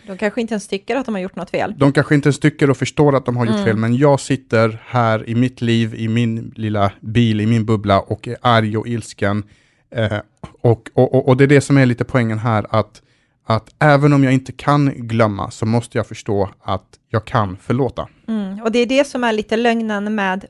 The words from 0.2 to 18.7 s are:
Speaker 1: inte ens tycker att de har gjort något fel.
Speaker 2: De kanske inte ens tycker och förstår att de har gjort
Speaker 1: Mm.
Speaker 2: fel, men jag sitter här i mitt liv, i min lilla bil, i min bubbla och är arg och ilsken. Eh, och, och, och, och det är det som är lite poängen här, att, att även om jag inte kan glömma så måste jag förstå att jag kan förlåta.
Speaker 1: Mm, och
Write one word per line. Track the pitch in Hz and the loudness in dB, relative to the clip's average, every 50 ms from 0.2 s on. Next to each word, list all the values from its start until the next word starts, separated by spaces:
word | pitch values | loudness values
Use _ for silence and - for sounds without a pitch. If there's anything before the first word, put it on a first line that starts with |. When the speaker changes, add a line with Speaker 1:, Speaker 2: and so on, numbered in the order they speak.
| 214 208 - 247 | -4 -4 -4 -4
Speaker 1:
inte | 226 - 226 | -6 -4 -6
ens | 202 - - | -8 -6 -6
tycker | 202 196 - - 240 | -10 -8 -6 -4 -4
att | 269 254 | -4 -4
de | 233 214 | -6 -6
har | 185 | -6
gjort | 180 190 - | -8 -8 -10
något | 180 180 - | -12 -10 -6
fel. | - 147 98 98 226 | -4 -4 -4 -4 -2
Speaker 2:
De | - 135 143 | 2 2 2
kanske | 135 151 135 - 151 | 2 2 2 2 2
inte | 143 - 147 | 2 2 2
ens | 135 - | 0 2
tycker | - 151 151 - 151 139 | 0 -2 0 2 0 0
och | 131 | 2
förstår | - 131 - - 160 147 147 139 | 0 -2 -6 0 2 2 2 2
att | 123 - | 2 0
de | 127 123 | -2 -2
har | 123 117 | -2 0
gjort | - - | 0 0
Speaker 1:
Mm. | - 98 | 0 0
Speaker 2:
fel, | 113 107 | 0 0
men | 110 113 117 120 | 0 0 0 0
jag | 131 147 143 139 135 | 2 4 4 2 2
sitter | - - 135 - - - 117 113 113 110 110 - - | 0 -2 -4 -4 -4 -2 0 2 2 2 -2 -6 -10
här | - - 123 117 113 110 110 - 113 | -4 -2 0 2 2 0 -2 -2 -2
i | 113 | 0
mitt | 117 127 123 127 - | 0 0 0 -2 -4
liv, | 120 117 113 117 113 110 120 | -2 0 0 0 0 -2 -4
i | 117 110 110 | -6 -4 -2
min | 113 120 120 113 113 113 117 113 - | 0 0 0 0 -2 -6 -8 -12 -10
lilla | 113 110 107 107 104 98 95 - - | -6 -4 -2 0 0 0 0 -2 -4
bil, | - 107 104 120 120 113 107 104 | -8 -2 2 2 2 2 2 2
i | 104 | 2
min | 110 117 113 104 | 2 2 2 2
bubbla | 113 110 98 101 101 98 95 | 0 0 0 2 2 2 2
och | - - 107 - - 123 | 2 -2 -8 -8 -8 -12
är | 117 - | -8 -2
arg | - 123 117 113 110 107 107 | 2 2 4 4 2 0 -2
och | 107 - 120 | -4 -4 -4
ilsken. | 117 113 - - - - 104 101 104 104 101 _ _ _ _ _ _ _ _ - - | -6 -8 -8 -10 -8 -4 -2 -2 -2 -2 -6 _ _ _ _ _ _ _ _ -10 -6
Eh, | 120 110 101 107 104 - _ _ _ - - _ _ | -4 -2 -2 -2 -6 -8 _ _ _ -20 -20 _ _
och, | - 120 110 - - - - | 0 2 2 0 -2 -4 0
och, | 127 127 - - | 2 2 2 2
och, | 127 - 131 | 2 2 4
och | 127 | 4
det | 127 139 | 4 6
är | 139 | 6
det | 147 135 | 6 4
som | - - 139 139 | 4 4 4 4
är | 131 | 4
lite | 123 117 - 117 | 4 2 -2 -4
poängen | - - 127 117 110 110 110 | -2 0 0 0 0 -2 -2
här, | 110 120 110 104 101 - | -2 0 0 -2 -2 -2
att, | - 110 101 - _ - _ _ _ _ _ _ _ _ _ | -2 -2 -2 -2 _ -20 _ _ _ _ _ _ _ _ _
att | - 113 107 - - _ - | -2 -2 -2 -4 -6 _ 0
även | 151 151 139 135 147 147 | 4 4 4 6 6 4
om | 143 139 135 | 4 4 4
jag | 127 | 4
inte | 131 131 131 - | 2 0 0 -4
kan | - - - 143 143 147 143 139 - | -14 -6 -2 0 2 2 2 0 -2
glömma | - 120 113 113 113 113 107 101 98 - 110 | -4 -8 -4 0 0 2 0 0 -4 -8 -8
så | - - 113 | -6 -4 -2
måste | 110 117 117 117 - - 117 | 0 0 -2 -2 -2 -6 -6
jag | 101 | -6
förstå | - - - - 120 98 101 95 - - _ | -6 -10 -12 -6 -4 -2 -2 -2 -4 -6 _
att | - 101 95 92 _ _ _ _ _ - | -8 -6 -6 -6 _ _ _ _ _ -6
jag | 117 110 - | -4 -4 -4
kan | - - 117 104 95 90 | 0 -2 0 0 -2 -6
förlåta. | - - - 120 131 135 - - 80 73 - _ _ - - | -10 -6 -4 -2 -2 -2 -4 -4 -8 -12 -12 _ _ -10 -6
Speaker 1:
Mm, | 220 214 202 190 196 214 | -6 -6 -6 -8 -8 -6
och | 233 226 | -4 -2